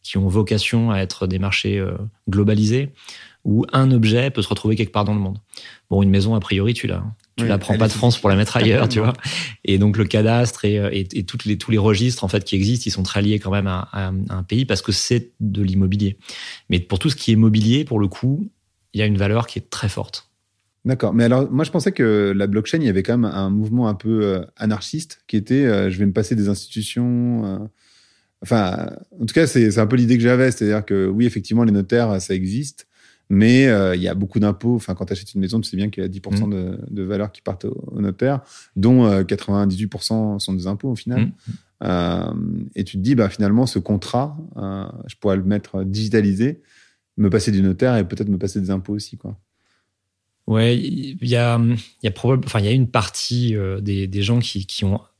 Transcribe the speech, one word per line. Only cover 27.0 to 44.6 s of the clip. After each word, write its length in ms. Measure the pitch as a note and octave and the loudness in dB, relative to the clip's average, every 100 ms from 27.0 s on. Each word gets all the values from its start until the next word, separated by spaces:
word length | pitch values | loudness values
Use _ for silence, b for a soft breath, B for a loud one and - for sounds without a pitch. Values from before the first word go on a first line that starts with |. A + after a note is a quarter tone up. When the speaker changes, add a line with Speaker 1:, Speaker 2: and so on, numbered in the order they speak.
| B2 A#2+ A#2+ A#2+ G#2 | -2 0 0 -2 -4
Speaker 2:
euh, 140 | F#2+ G#2 b b b b b b _ | -6 -10 b b b b b b _
enfin, 460 | F2+ A#2 F#2 - - - - - | -2 0 0 -2 -8 -12 -20 -8
en 60 | A2+ | 0
tout 80 | |
cas, 140 | D#3+ D#3+ | 2 4
c'est, 240 | B2+ A2 | 4 4
c'est 80 | G#2 | 4
un 80 | G#2 | 2
peu 80 | B2 | 4
l'idée 220 | A#2 B2 | 4 4
que 60 | |
j'avais. 280 | A#2+ B2 B2+ | 4 4 2
C'est-à-dire 340 | - G#2 G#2 G2 | 2 0 0 0
que 220 | G2 F#2+ | 0 0
oui, 180 | G2+ A#2+ | 2 0
effectivement, 380 | G#2+ - A2+ | 0 -2 2
les 80 | A#2 | 4
notaires, 500 | G2+ F#2 A#2 A#2 F#2+ | 2 2 2 2 -2
ça 120 | F#2 | -2
existe, 520 | F#2+ F#2 A2+ C#3+ - - b b b _ | -2 -2 -4 -6 -14 -20 b b b _
mais, 360 | G2 A2+ B2+ C3+ | 4 6 6 6
euh, 280 | G#2 F#2+ F2+ | 4 2 0
il 60 | |
y 60 | F2+ | -2
a 80 | F#2 | -2
beaucoup 240 | G2 - | -2 0
d'impôts. 340 | G#2+ G#2 A#2 A#2+ | 0 0 -2 -2
Enfin, 200 | - F2+ | -4 -8
quand 100 | F#2 | -6
t'achètes 300 | F#2+ G2+ G2+ | -8 -6 -6
une 60 | |
maison, 200 | F#2+ A2+ | -2 -2
tu 80 | G#2 | -4
sais 80 | F#2 | -4
bien 140 | G#2 | -4
qu'il 100 | G2+ | -4
y 40 | F#2+ | -8
a 40 | |
dix 100 | F#2+ | -8
pour 160 | G2 G2+ | -4 -2
cent 120 | G#2 | -2
Speaker 1:
Mm. 40 | |
Speaker 2:
de, 280 | G2 F#2 G2 - | -4 -6 -8 -10
de 140 | G2+ | -8
valeurs 280 | F#2 G2+ G#2 | -4 -4 -4
qui 100 | - | -6
partent 220 | - F#2 G#2+ | -8 -6 -8
aux, 180 | - - | -10 -10
aux 100 | G2+ | -4
notaires, 380 | G2 F#2 B2+ C#3 B B B - | -4 0 0 -2 B B B 0
dont, 300 | A2 B2+ A2+ | 6 6 6
euh, 180 | G2 | 4
quatre-vingt-dix-huit 600 | F2+ G2+ - G2+ G2 F#2 G#2+ | 2 -2 0 0 0 0 -4
pour 160 | - | -6
cent 380 | - A2 G#2+ G2+ | -4 -2 -2 -4
sont 140 | - | -4
des 120 | F#2+ F2+ | -4 -4
impôts 240 | G2+ C3+ | -4 -4
au 60 | A2+ | -6
final. 300 | - B2 A2+ | -2 0 -2
Speaker 1:
Mm. 60 | - B B B _ | -4 B B B _
Speaker 2:
Euh, 500 | F#2+ F2+ E2+ F2 E2 D#2+ E2 E2 - - | -2 0 0 -2 -4 -4 -4 -6 -8 -6
et 80 | F#2+ | -6
tu 120 | G2 | -2
te 60 | |
dis, 100 | G#2 | 2
bah, 160 | B2+ G2 | 2 2
finalement, 380 | - G2+ A2 B2+ | 2 2 4 2
ce 100 | - | -2
contrat, 580 | F2 G2+ - A#2+ D3 D3 E3 | -2 -2 0 -4 -4 -8 -14
euh, 280 | - | -10